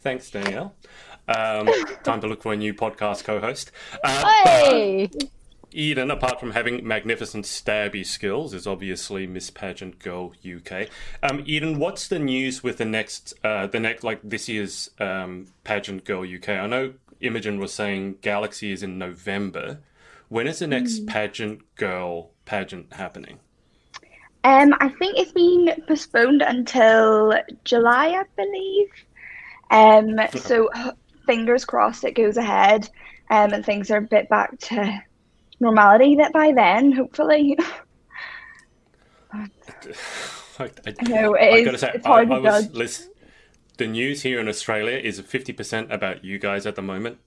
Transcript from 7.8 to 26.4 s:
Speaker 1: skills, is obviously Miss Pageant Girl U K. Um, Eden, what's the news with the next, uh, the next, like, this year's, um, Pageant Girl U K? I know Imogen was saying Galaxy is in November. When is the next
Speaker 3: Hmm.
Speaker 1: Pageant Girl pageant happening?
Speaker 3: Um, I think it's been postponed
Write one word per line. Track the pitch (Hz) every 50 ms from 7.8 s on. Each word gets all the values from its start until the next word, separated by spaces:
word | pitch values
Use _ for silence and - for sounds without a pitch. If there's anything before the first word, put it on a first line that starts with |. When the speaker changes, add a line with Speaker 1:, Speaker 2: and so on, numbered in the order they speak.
| 104 101 - 104 92
Speaker 1:
skills, | - - - - 101 98 127 160 147 98
is | 90 85
obviously | 101 95 90 98 95 92 82 - - 101 95 95
Miss | 90 92 92 90 -
Pageant | _ - - 95 90 - 98 92 87 _
Girl | - 92 90 90 90 87 - _ _
U | 92 87 87
K. | - - 95 92 104 110 - - - - - - -
Um, | 143 135 143 139
Eden, | 135 151 151 147 160 156 147
what's | 147 180 196 - - -
the | 196 175
news | 151 135 131 131 131 131 127 - -
with | 123 -
the | - 117
next, | 110 110 110 104 - - - _ - - _ _
uh, | 107 107 101 95
the | 101 101 117
next, | 113 113 117 - -
like, | 113 110 - -
this | 107 113 104 -
year's, | - 113 107 104 95 - - - - _ _
um, | 107 95 92 95 92 90 92 90 92 _ _ _ _
Pageant | - 107 101 98 - 98 92 -
Girl | - 101 92 92
U | 92 90 90
K? | - - 104 95
I | 95
know | 107 120 127 131 131 135 _ _ _ _ _
Imogen | - 123 113 113 101 107 104 98
was | 98 98 -
saying | - 107 101 101 95 95 98 95 - -
Galaxy | 110 104 104 107 104 - - - 104 98
is | 90 101
in | 95 92 95
November. | 92 90 90 87 - 104 98 101 101 95 87 - - 80 143 151 _ _ _ _ _ - - _ _ _
When | 110 113 117 143
is | 165 -
the | 180
next | 156 143 127 123 120 226 220
Speaker 3:
Hmm. | 208
Speaker 1:
Pageant | 110 110 107 107 104 - - 117 107 107 107 _ _ _
Girl | - 113 98 92 90 90 87 87 85 82 - _ _ _
pageant | - 107 101 95 - 95 90 82 _ -
happening? | - 98 87 - - - - - 110 _ _ _ _ _ _ _ _ _ _ _ - _ _ _ - - - _ _ _
Speaker 3:
Um, | 254 269 269 285 285 285 -
I | 277 277 262 -
think | 359 381 415 -
it's | 381 - -
been | 359 349 349 359 349 349 339 - - 320
postponed | - 311 294 - - - 233 233 254 285 285